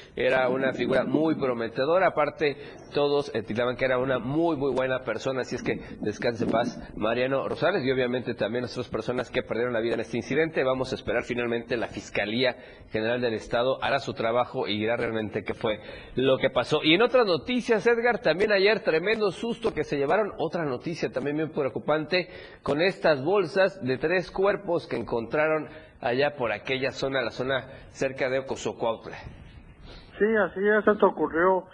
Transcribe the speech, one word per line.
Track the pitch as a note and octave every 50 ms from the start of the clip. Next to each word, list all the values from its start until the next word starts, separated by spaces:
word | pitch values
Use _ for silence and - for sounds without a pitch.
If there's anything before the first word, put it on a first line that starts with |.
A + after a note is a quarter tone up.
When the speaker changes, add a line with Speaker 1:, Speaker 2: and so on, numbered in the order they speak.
| - - -
Speaker 1:
era | - B2 B2+ - C3 B2+ B2
una | B2+ C3 C3+ C3 -
figura | - B2 B2 D3 C3 -
muy | - C3+ D3 D#3+ D#3+ D3
prometedora. | - C#3 B2+ B2 A#2 A#2 A2 - C#3 C3 D3+ E3+ F#3+ F#3
Aparte, | D#3+ - D#3 D3 C#3+ - - D#3+ C#3+ C3+ - - - - - - - -
todos, | D3 C#3+ C#3+ C#3+ C#3+ C#3 - -
eh, | A2+ G2+
tildaban | - A2 A#2 A#2+ B2 B2
que | - C3
era | B2+ B2+
una | B2+ B2+ C3+ B2+ A#2+
muy, | - B2+ C#3+ D#3+ E3+ E3+ D#3+
muy | C3 C#3 C#3 B2
buena | C3 C3 C3 C3 B2 -
persona, | A#2+ G#2+ A2 - C3 C3+ B2+
así | A2+ - B2+
es | A#2 -
que | C3+ A2+ - - - - -
descanse | - G#2+ G#2 - - A#2+ A#2 A2 A#2
en | G#2
paz, | - A2+ B2 - - - - - -
Mariano | - G#2+ A2 A#2 B2 B2+ C3 C3+ C3 E2+
Rosales, | G#2+ A#2 - D3 E3+ G3 F3+ B2
y | C3
obviamente | C3 C3 B2+ A#2+ B2 B2+ A2+ B2 A2+
también | - A2 G2+ A#2 B2 B2
otras | A#2 - B2+ A#2+ -
personas | - G#2+ G#2+ - B2 C3 - -
que | - B2+ A2
perdieron | - G#2+ A2 A#2+ B2 A#2+
la | A2
vida | A2+ A#2 A2+
en | A#2
este | A2 - -
incidente. | A#2 A#2 - C3+ D3+ D#3+ D#3+ D#3 F3 C3+
Vamos | C3 C3 B2+ B2+ -
a | G#2+
esperar | - - A2 G#2 B2 B2+
finalmente, | - B2 A#2+ A#2+ A#2 A#2 A#2 A#2 - C3
la | A2+ G2
Fiscalía | - - G#2 - - - A2+ G2+ G#2 A2 B2 C3 B2 A#2 - - - - - - -
General | - A2 A2 A2+ A#2+ B2
del | B2 A#2 A2
Estado | G2+ - - - A#2+ B2 C3 C3 - G#2+
hará | A2 C3+ C3+
su | - B2+ -
trabajo | - A#2 A2+ A#2 B2 B2 - - C3 -
y | - G#2 G#2
dirá | G#2+ A2 A#2+
realmente | A#2+ A#2+ A2+ A2+ A2 G#2+ G#2 - A2 F#2
qué | - G#2+
fue | - - A2 G#2 - - - - - - - -
lo | B2 C3 C3+ C3
que | B2 - B2+
pasó. | - B2+ A#2 - D3+ D3 D3
Y | D#3 D#3+
en | F#3
otras | A#3+ A#3+ C4+ B3+ A#3
noticias, | G3 E3+ C#3 - - B3 B3 - - A3+ G3+ -
Edgar, | A#3 A#3 A#3 A3+ B3 A3+ -
también | - F3 D#3 F3 A3 A3
ayer | G#3 F#3+ F#3+ G#3 A3 G3
tremendo | - - D#3+ D#3+ F3 G#3 A3+ A3 G#3+ F#3+
susto | - - A3+ A#3 A3+ - - G#3 D#3+
que | D3+ C#3+
se | - D3+
llevaron, | C#3+ C#3 C#3+ F3 G#3 G#3+ G3 -
otra | - C#3+ E3 G3+ E3+ D#3+
noticia | C#3+ B2 A#2+ - E3 E3+ - D3+ C3
también | - C3 B2+ C#3+ D3
bien | D#3 D#3+ D3+
preocupante, | - D#3 C#3 B2+ - A#2 G#2+ D3+ D3+ D#3 D3+ - F3+ F3+ E3+ - - - - - - - -
con | - C#3+ D3+
estas | F3 G3 - - - E3+ D3+ C3 C3
bolsas | E3 G3+ G#3+ F3+ D3+ - F#3+ F#3+ F#3 - - -
de | B2+ C3
tres | A#2+ D#3 D#3+ F3+ F#3 E3+ -
cuerpos | - - F#3+ G3+ G3 G3 - - E3+ D#3 -
que | - C3
encontraron | B2 G#2+ - B2 A#2 A2+ - - D3+ D3+ D#3 D#3 D#3 C#3+ - - - - - - -
allá | - B2 B2 C3 C#3+ C#3+ C#3+
por | - A#2+ A2
aquella | G#2 G#2 - - C3 C3 C3+ B2+
zona, | A2+ - C#3 C3+ C3+ C3
la | A#2+ A2
zona | - - B2+ C3+ C3+ B2 A2 - - - - -
cerca | - - C#3 C3 A#2 - C#3+ B2+
de | C3 C#3
Ocosocuautla. | C3+ C3+ A#2 - - A#2 - - B2+ A2+ A2+ - - E2+ - - - - - - - - - - - - - - - - - - - - -
Speaker 2:
Sí, | - G3+ A3 A3+ G#3+ F#3+
así | E3 - F#3+
es, | G3+ G#3 G#3+ G#3+ G3+
esto | G#3 G#3 G#3 G3+
ocurrió | F#3 - - D#3 C#3+ C#3+ E3 F3 F#3+ F#3+ F3+ F3 -